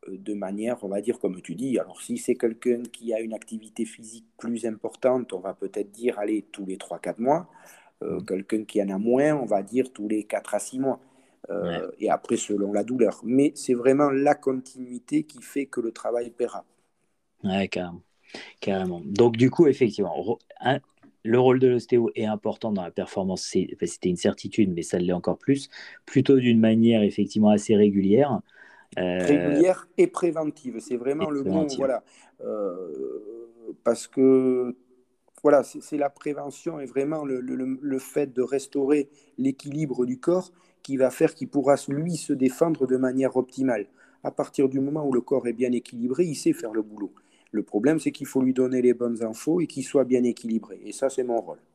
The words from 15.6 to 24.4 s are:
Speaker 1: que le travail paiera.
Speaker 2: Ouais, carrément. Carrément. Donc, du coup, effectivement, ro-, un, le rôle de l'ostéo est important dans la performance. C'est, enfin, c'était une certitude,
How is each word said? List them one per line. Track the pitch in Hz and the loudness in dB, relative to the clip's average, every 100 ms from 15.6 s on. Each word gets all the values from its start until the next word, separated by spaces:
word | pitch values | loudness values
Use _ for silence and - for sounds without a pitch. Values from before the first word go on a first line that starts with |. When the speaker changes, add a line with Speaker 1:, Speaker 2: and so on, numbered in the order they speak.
| 135 | -6
Speaker 1:
que | - | -4
le | 113 | -6
travail | - 113 120 120 | -6 -4 -4 -4
paiera. | - 117 98 - _ _ _ _ _ _ _ | -6 -6 -6 -16 _ _ _ _ _ _ _
Speaker 2:
Ouais, | 98 95 95 | -2 0 -2
carrément. | - 90 90 _ _ _ - - - | -4 -6 -10 _ _ _ -18 -18 -8
Carrément. | - 113 92 87 | -4 -2 -2 -4
Donc, | 82 98 120 113 | -6 4 4 6
du | 127 | 2
coup, | - 160 | 6 4
effectivement, | 127 117 101 95 | 6 2 0 -4
ro-, | 73 90 - _ - | -2 -4 -6 _ -6
un, | 117 139 _ _ - _ | -2 -2 _ _ -20 _
le | 110 120 | 2 6
rôle | 127 127 | 6 6
de | 127 | 6
l'ostéo | 123 - 123 113 | 4 2 2 2
est | 110 110 | -2 -4
important | 104 107 101 113 | -2 -4 -6 -4
dans | 101 | -4
la | 85 | -4
performance. | - 92 - 95 92 | -6 -6 -4 -2 -4
C'est, | - 98 87 | -2 -2 -2
enfin, | - 87 | -4 -6
c'était | - 92 | -2 -2
une | 87 | 0
certitude, | 107 - | 0 -2